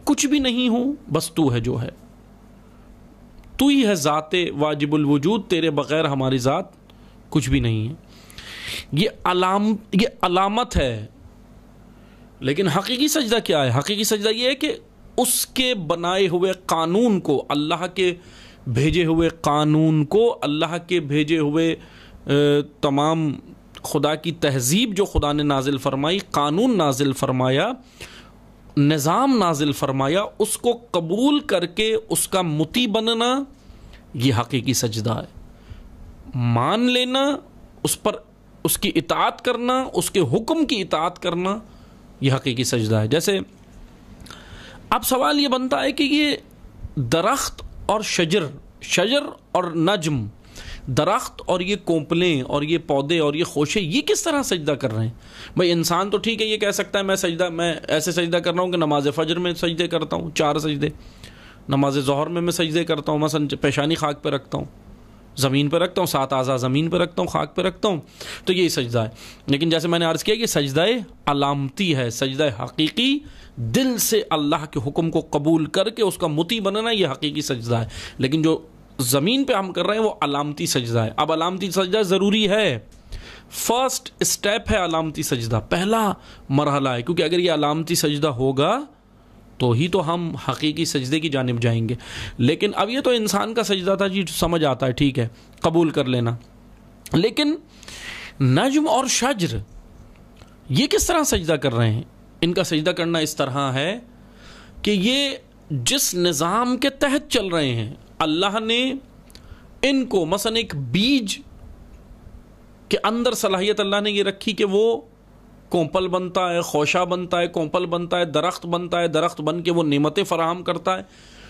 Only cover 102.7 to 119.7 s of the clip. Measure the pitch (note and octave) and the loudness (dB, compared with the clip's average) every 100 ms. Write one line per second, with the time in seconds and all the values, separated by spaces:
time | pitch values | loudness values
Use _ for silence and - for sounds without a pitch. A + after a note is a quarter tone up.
102.7 | D#3 D#3+ F3 E3 E3 D#3 - C3+ C3+ C#3 | 0 0 -2 0 0 -2 -2 -2 0 -2
103.7 | C3 D#3+ A#3+ - - - - - - - | -2 -2 -6 -12 -20 -20 -20 -20 -20 -20
104.7 | - G3+ G3+ G#3+ C4+ C#4 C4+ - - - | -6 0 2 2 2 0 -4 -16 -20 -8
105.7 | C#3+ A#2+ C#4 - F3 F3 D3 E3+ G#3+ B3 | -4 0 0 0 0 0 2 0 0 0
106.7 | B3 C#4 C4+ C#4+ C#4+ - A#3 G3 E3 C#3 | 0 0 0 0 0 0 -2 0 0 0
107.7 | A#2 A2 - - - D#3+ D#3+ G3 G#3+ A3 | -2 -4 -10 -20 -4 0 2 0 0 0
108.7 | A#3 C4 C4+ - - - - - - - | 0 0 -4 -12 -20 -20 -20 -20 -20 -20
109.7 | - C4 C4+ B3 G3 D#3+ G3 A3 A3+ A3+ | -2 0 2 2 0 0 0 0 -2 -4
110.7 | D3 B2 E3 A#3+ C#4 G3+ - - - - | -6 -2 0 2 2 0 -8 -10 -20 -20
111.7 | - - - - - - - - - - | -20 -20 -20 -20 -20 -20 -20 -20 -20 -20
112.7 | - - G3+ G3+ A#3 B3 A3 G3 F#3 G#3 | -20 -4 -2 0 0 0 0 0 0 0
113.7 | G#3 G3 G3+ G#3 G3+ G3 G3 A3+ G3+ G3+ | 0 0 0 0 0 -2 -2 -6 -2 0
114.7 | G3+ A3+ A#3 - - - - - - - | 2 2 0 -8 -20 -20 -20 -20 -20 -4
115.7 | F3 D3 F#3 F#3 F3+ F3+ F#3 F3+ E3+ E3+ | -2 0 0 0 -2 -2 -2 0 0 0
116.7 | D3 D3 F3+ F3+ F3+ F3 F3 E3+ F3 D#3 | 0 2 0 0 -2 -2 -2 0 -2 -2
117.7 | F#3 F3 E3+ F3 F3 E3+ D3+ F3 - F3 | -2 -2 -4 -2 -2 0 0 0 -4 -4
118.7 | F3 F3 E3+ E3+ D3+ E3 - D3+ E3+ E3+ | -4 -2 -2 0 0 0 -2 -4 -2 0